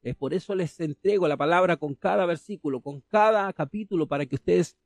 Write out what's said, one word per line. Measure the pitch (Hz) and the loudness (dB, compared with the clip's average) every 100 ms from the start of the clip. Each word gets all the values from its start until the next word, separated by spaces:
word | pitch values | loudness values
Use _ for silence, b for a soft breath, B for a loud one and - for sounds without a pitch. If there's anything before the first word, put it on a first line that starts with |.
Es | 120 - | -10 -8
por | 135 | -4
eso | 175 - | -6 -4
les | 196 160 - | -4 -4 -6
entrego | 160 139 190 202 165 | -8 -2 0 2 0
la | 143 | 0
palabra | 143 175 185 170 | 2 4 4 0
con | 151 139 | -4 -4
cada | 190 202 175 | 0 0 0
versículo, | 170 - 208 147 123 | -4 -8 -8 -6 -6
con | 143 143 | -8 -14
cada | _ 214 214 220 196 | _ 4 4 4 -2
capítulo, | 180 147 208 214 180 151 | -4 -6 -6 -4 -2 -2
para | 143 143 | -2 -4
que | 139 | -4
ustedes | - 180 170 _ | 2 2 2 _